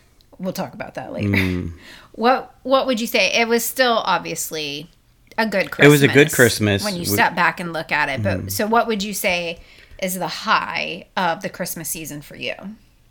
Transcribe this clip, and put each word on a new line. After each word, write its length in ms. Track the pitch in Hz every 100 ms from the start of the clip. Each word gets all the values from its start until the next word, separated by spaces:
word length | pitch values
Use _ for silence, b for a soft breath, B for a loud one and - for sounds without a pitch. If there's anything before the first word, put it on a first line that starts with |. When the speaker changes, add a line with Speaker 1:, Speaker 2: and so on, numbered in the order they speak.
| b b _ -
Speaker 1:
We'll 160 | 185
talk 180 | 185 143
about 220 | - -
that 180 | - 127
later. 160 | - 101
Speaker 2:
Mm. 440 | 98 92 90 90 82
Speaker 1:
<laughs> 60 | B B B
What, 420 | - 226 254 - _
what 220 | 254 277 247
would 140 | 240
you 60 | 226
say? 260 | 226 190 -
It 60 | 233
was 160 | 233
still 380 | 226 - 247 226
obviously 840 | - 175 165 165 - 160 151 143 165 _ _ _ - -
a 80 | 220
good 240 | 196 156
Christmas 160 | - 147
Speaker 2:
It 40 |
was 120 | 147
a 60 | 139
good 240 | 131 156
Christmas. 520 | - 120 - 104 98
Speaker 1:
when 100 | 104
you 60 | 90
Speaker 2:
We 40 | 87
Speaker 1:
step 280 | 101 185 175
back 240 | 165 160
and 120 | 175
look 200 | 160 -
at 160 | 151 143
it. 120 | 135
But 160 | 190 -
Speaker 2:
Mm. 100 | 98
Speaker 1:
so 160 | - 214
what 200 | 226 226
would 140 | 214
you 120 | 208
say 460 | 196 202 175 170 175 b b b b
is 160 | 190 180
the 80 | 165
high 800 | - 220 185 - 160 156 170 - -
of 240 | 180 165
the 60 | 185
Christmas 400 | - 175 - 156
season 320 | 160 156 147
for 160 | - -
you? 160 | 123 - 196 220 _ _ _